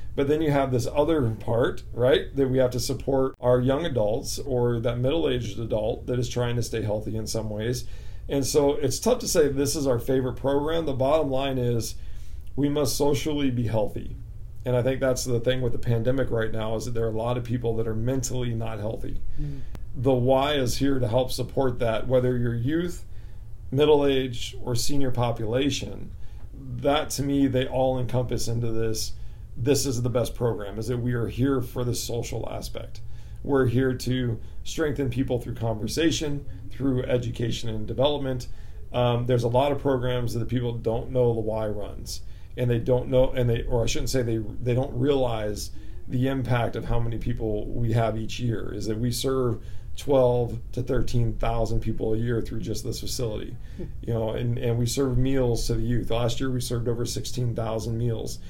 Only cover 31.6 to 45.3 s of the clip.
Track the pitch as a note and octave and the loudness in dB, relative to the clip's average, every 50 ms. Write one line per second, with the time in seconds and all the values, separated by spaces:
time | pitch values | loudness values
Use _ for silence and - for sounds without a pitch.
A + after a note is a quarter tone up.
31.6 | A#2+ - - C3 B2 A#2+ A2+ - - - A#2 A#2 A#2 - A2+ A2+ - - G#2 - | -2 -4 -4 -4 -2 -2 -2 -4 -4 -4 -4 -4 -4 -4 -6 -6 -6 -6 -6 -8
32.6 | - - - - - - - - - - - - - - - - - C3+ C#3 C3+ | -6 -6 -8 -8 -8 -8 -10 -8 -8 -8 -8 -8 -10 -10 -10 -8 -2 2 2 4
33.6 | B2+ A#2+ A2+ B2 C3 C3 B2+ - - A#2 B2+ B2+ B2+ A#2+ A2+ - - - - - | 4 4 4 4 2 2 0 0 -2 -2 -2 0 0 -2 -2 -4 -6 -8 -8 -6
34.6 | - - - E3 D#3+ D3 C3 C#3+ C#3 B2 A#2+ B2+ C3+ - B2+ B2 - B2+ A#2 - | -4 -4 -2 -2 -2 -2 0 -2 -2 -2 0 -2 0 0 0 -2 -2 -4 -6 -4
35.6 | A#2 A#2 A2 G#2 A2 G2 - D3 E3 E3 - - D#3+ D3 C#3+ C#3 - - - - | -2 -2 -2 -2 -4 -2 0 2 2 2 2 2 0 -2 -2 -4 -4 -6 -8 -8
36.6 | - - - - C3 C#3 B2+ B2 B2 - B2+ A#2+ A2+ A#2 A#2 - A#2+ A#2 A#2+ - | -8 -8 -6 -2 0 0 0 0 0 0 0 0 0 -2 -4 -2 -2 -2 -2 -2
37.6 | - A2+ A2 A2 A2 A#2 A2+ A#2 C3 D3+ D3 C#3+ C#3 C3 C3 A#2+ - - - - | -2 -2 -2 -2 -2 -2 0 0 2 2 0 0 -2 -4 -4 -4 -4 -6 -6 -8
38.6 | - - - - - - - B2 B2 B2 A#2+ A#2 B2 B2 B2+ A#2 A2+ A#2+ A#2 B2+ | -8 -8 -10 -10 -10 -4 0 2 2 2 2 2 2 2 2 2 2 2 2 2
39.6 | C#3 D3 C#3 - - C#3+ C3+ B2+ B2 B2+ B2 B2 A#2+ A2+ A2+ A#2 A2 - A2+ B2+ | 2 2 2 0 2 0 0 2 0 0 0 0 0 -2 -2 -2 -2 -2 -2 -2
40.6 | A#2+ A#2+ A2+ A#2 - A2+ A2+ A#2+ A#2 - C3 B2+ B2 A#2+ A2+ A2+ G#2 G#2+ A2 A2 | -2 -2 -4 -2 -2 -2 -2 0 -2 -2 0 2 4 4 2 2 0 -2 -2 -2
41.6 | A2 G#2+ G#2 G2+ G2 F2 - - - - - - - - - - - - - - | -2 -2 -2 -4 -4 -6 -8 -8 -8 -8 -8 -6 -6 -8 -8 -10 -12 -10 -4 -2
42.6 | B2 A#2+ A#2+ A#2 A2+ C3 B2+ B2 C3+ C#3 C3 B2+ C3 B2+ - C3 B2 A#2+ A#2 A#2 | 0 2 2 2 2 2 2 2 2 4 4 4 4 4 2 2 2 2 2 0
43.6 | - - - A#2 A2 - - - C3+ A2+ - C3 A#2+ A#2 A2+ A2+ G#2 G2+ - - | 0 0 2 2 2 2 2 2 0 0 0 0 0 0 0 -2 -2 -4 -6 -2
44.6 | A#2+ B2+ A#2+ B2 C3 - - B2 B2+ D3 C#3+ C3+ B2+ A#2+ | 0 0 2 2 0 0 -2 0 2 2 4 2 2 0